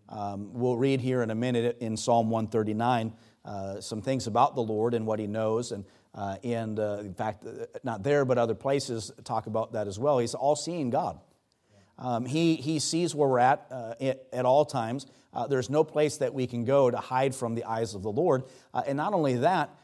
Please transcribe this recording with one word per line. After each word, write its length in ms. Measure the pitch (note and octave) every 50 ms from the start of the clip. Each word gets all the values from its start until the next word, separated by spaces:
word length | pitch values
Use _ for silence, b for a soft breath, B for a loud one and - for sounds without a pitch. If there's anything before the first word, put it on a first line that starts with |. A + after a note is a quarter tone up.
| _
Um, 440 | - A2 G#2+ G2+ G2+ G2+ G2+ G#2 G2
we'll 240 | A2 A#2+ B2 B2 B2+
read 240 | A#2 C3+ C3+ C3+ B2+
here 220 | A#2 B2+ B2+ B2
in 80 | A#2 A2+
a 40 | A2
minute 440 | A2 B2 B2+ B2 A#2 A#2 A#2+ A#2 -
in 160 | A#2+ A2 A2
Psalm 320 | G#2 - B2+ A#2 A#2 A2 A2
one 180 | A2+ A2 A2
thirty-nine, 680 | G2+ A#2+ A2+ G#2+ G#2+ G#2+ G#2+ A#2 B2 B2+ A#2 A2 A2 - b b b b b b
uh, 340 | - G#2 G2 G2 G2 G2 G#2+
some 220 | - - A#2 G#2+
things 240 | - C3 C3+ B2+ G2+
about 280 | A2+ G#2 A#2 C#3 - -
the 60 | B2
Lord 320 | A2+ A2 A2 G#2+ A2+ A#2+
and 140 | A#2+ A2+ A2
what 120 | A2 A2 G#2+
he 80 | G#2+
knows. 460 | G2+ G#2 A2 A2 A2 A2 A#2 B2 -
And, 140 | A2+ G2+ G2 b b b b b b
uh, 220 | G#2 G2+ G2 G2 - -
and, 340 | A#2+ A#2 A2+ A2+ G#2+ G#2+ G#2+
uh, 200 | G#2+ G#2 G#2 G2+
in 140 | G#2+ G2 F2+
fact, 320 | - G#2+ A2 A2 - -
uh, 180 | A2 - - A#2 - - G#2+ -
not 180 | B2 A2 G2
there, 240 | G2 C#3 D3 C#3+ C3+
but 100 | B2+ B2
other 180 | A#2+ A#2+ A2 G#2+
places 560 | - - C3+ C#3 C#3+ C3+ - A#2 A2 F#2+ - - - -
talk 220 | - A#2+ A2 -
about 260 | A2+ G#2+ A2 A2+ -
that 160 | A#2 G#2+ G#2 G2+
as 100 | F#2+ G#2
well. 200 | C3 D3 C#3+ B2
He's 160 | A#2 A#2 -
all-seeing 560 | - C3 C#3+ D3+ - - D#3+ F3 E3+ C#3 A#2+
God. 280 | A#2 D#3 F3+ G#2 D#2 - - _ _ _ _ _ b b b b b b b b b -
Um, 280 | B2+ B2+ A#2+ A2+ B2+
he, 300 | B2 C#3+ D#3+ E3+ E3 D#3+
he 240 | C3 B2+ D#3 D#3+ C#3+
sees 340 | - - D#3+ E3 F3 D#3+ D3+
where 140 | C#3+ D3 C3+
we're 100 | B2+ A#2+
at, 280 | B2 B2+ D3 - - -
uh, 240 | C3 B2+ A2+ A2+ A#2 -
at, 280 | C3+ C3 B2+ - - -
at 140 | - B2+ B2
all 220 | B2+ C3 D3 D3
times. 400 | - - B2+ A2+ A2+ B2 C#3 - b b b b b
Uh, 140 | b - A#2+
there's 240 | C3+ C#3 B2+ A2+ -
no 140 | C#3+ D#3 D#3
place 340 | - - D3+ D3+ D3 - -
that 160 | C#3 B2 C#3+
we 120 | C3+ B2+
can 200 | B2 A#2+ A#2+ A#2
go 240 | B2+ C#3 C#3 C3+ B2
to 80 | A#2+ G#2
hide 360 | - - B2+ B2+ C#3 C#3 B2+
from 200 | - B2 A2+ A#2
the 100 | A#2 -
eyes 300 | G#2+ A2+ A2+ A#2 G#2+ G2+
of 80 | F#2+
the 100 | F#2+ G#2+
Lord. 300 | G#2 C#3 F3 F3+ C3+ B2+ C3 B B B B B B
Uh, 80 | B2 -
and 120 | C#3 C#3 C#3+
not 160 | D#3+ G#3 G#3
only 220 | F3 D3+ C3+ B2
that, 340 | A#2 C3+ E3+ F#3+ E3 D3 - - b